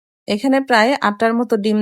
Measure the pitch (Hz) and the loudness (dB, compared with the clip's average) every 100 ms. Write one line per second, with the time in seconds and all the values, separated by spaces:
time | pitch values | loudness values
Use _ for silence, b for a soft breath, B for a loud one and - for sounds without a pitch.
0 | _ _ - 208 269 269 269 233 226 - | _ _ -6 -2 0 0 2 2 2 0
1 | 202 208 226 233 240 220 214 214 | -2 0 -2 0 -2 -2 0 0